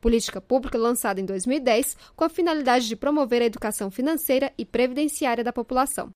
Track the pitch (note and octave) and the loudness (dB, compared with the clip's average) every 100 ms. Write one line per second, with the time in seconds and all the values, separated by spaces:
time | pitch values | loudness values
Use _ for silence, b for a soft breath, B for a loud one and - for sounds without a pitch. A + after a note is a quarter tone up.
0 | A#3 A3+ - - - C4 B3+ A#3+ A3+ A#3+ | 4 2 0 -10 0 0 2 0 0 0
1 | A3+ F#3+ F#3+ G3 G#3+ C#4+ B3+ A3 C4+ - | -2 -4 -4 -4 -2 0 2 2 0 -6
2 | B - D#4+ E4 F4 D#4 B3+ B3 A3+ A3 | B -2 -2 0 0 2 2 2 2 -2
3 | C#4 D4+ C4 A#3+ A#3 A3 G#3+ G#3+ G3 G3 | 0 2 2 2 0 0 -6 -4 -6 -2
4 | C4+ D#4+ - C4 C4+ - A3+ A3+ B3 B3+ | -2 -2 0 0 0 -4 -4 0 0 2
5 | D4 - C#4 A#3 A#3 A#3+ A#3 B3+ C#4 - | -2 0 -2 0 -2 -4 -2 0 0 -2
6 | - | -10